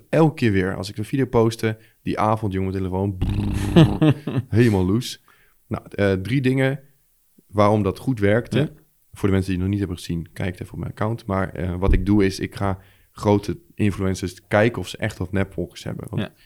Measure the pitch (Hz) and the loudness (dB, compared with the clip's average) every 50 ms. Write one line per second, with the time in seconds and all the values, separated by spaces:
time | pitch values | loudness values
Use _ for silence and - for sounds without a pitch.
0 | - _ - 151 160 151 - - 123 113 98 95 92 95 98 101 98 101 - 107 | -8 _ 2 4 4 4 2 2 2 2 4 2 2 0 -2 -4 -8 -8 -8 -10
1 | 104 - - 135 131 - - 117 113 117 113 - - 110 110 - - _ _ _ | -8 -4 -2 -2 -2 2 2 2 2 2 2 0 -2 -4 -4 -6 -10 _ _ _
2 | _ - - - 98 107 110 107 110 98 92 95 95 95 95 95 95 90 92 95 | _ -6 -2 0 0 0 0 0 -2 -2 -2 -2 -2 -2 -4 -4 -4 -4 -2 -2
3 | 98 101 95 92 - - - 104 104 101 - - - - - 175 147 - 101 - | -2 -2 -2 -2 -2 -2 -2 -2 -2 -2 -2 -2 -2 4 6 6 6 6 6 4
4 | - 151 139 - - 147 113 131 - - - 107 123 117 101 95 92 92 101 120 | 4 4 2 2 -2 -6 -4 -4 -4 0 2 4 4 4 4 4 2 2 2 0
5 | 127 - - - _ _ _ _ _ _ _ _ _ - - - - - - - | -2 -4 -10 -14 _ _ _ _ _ _ _ _ _ -10 -10 -10 -10 -8 -4 0
6 | 101 98 98 95 92 - 131 143 123 127 131 135 135 131 139 151 - - _ _ | 0 2 2 0 0 -2 -2 0 2 2 2 2 0 0 -2 -4 -10 -16 _ _
7 | _ _ _ _ _ _ _ _ _ _ 98 104 104 104 107 107 98 95 90 - | _ _ _ _ _ _ _ _ _ _ 0 2 4 4 4 4 2 0 -2 -2
8 | - 135 131 107 101 101 107 120 120 - - 127 147 156 - - _ _ _ _ | -4 -4 -2 0 2 2 2 2 0 0 0 0 0 0 -4 -10 _ _ _ _
9 | _ _ - - - 101 95 95 92 95 92 87 92 95 101 101 101 85 87 - | _ _ -6 -2 0 2 2 2 2 0 -2 -2 0 0 0 -2 -2 -4 -6 -8
10 | - - 85 85 78 - - - 101 92 90 - - - - - 92 92 - - | -8 -6 -6 -6 -6 -8 -10 -8 -8 -8 -8 -8 -12 -12 -10 -10 -10 -10 -6 -4
11 | 104 110 117 113 - - 95 95 90 - - - 85 90 87 90 92 98 92 92 | -4 -4 -4 -6 -6 -4 -2 -2 -2 -4 -6 -6 -6 -6 -4 -2 2 2 4 4
12 | 92 98 104 107 95 95 - - - - - - 101 98 95 - - _ _ _ | 4 4 4 4 4 2 0 -2 -6 -8 -6 -4 -4 -4 -4 -6 -10 _ _ _
13 | _ _ _ - - 104 104 101 - - 85 - - _ _ - 104 101 92 98 | _ _ _ -2 0 2 2 2 0 -2 -6 -8 -10 _ _ -2 -2 -2 0 -2
14 | 95 92 95 - 95 87 - - - - 110 104 107 120 - 92 87 - - - | -2 -2 -2 -4 -6 -8 -8 -12 -6 0 2 2 2 2 0 -4 -8 -10 -10 -8
15 | - 107 - - 92 - 98 95 95 - - 90 87 - - - - - - - | -8 -8 -6 -8 -8 -4 -2 -2 -4 -4 -6 -8 -10 -10 -12 -12 -12 -10 -10 -10
16 | - - - 107 101 - - _ _ | -10 -8 -6 -6 -6 -8 -10 _ _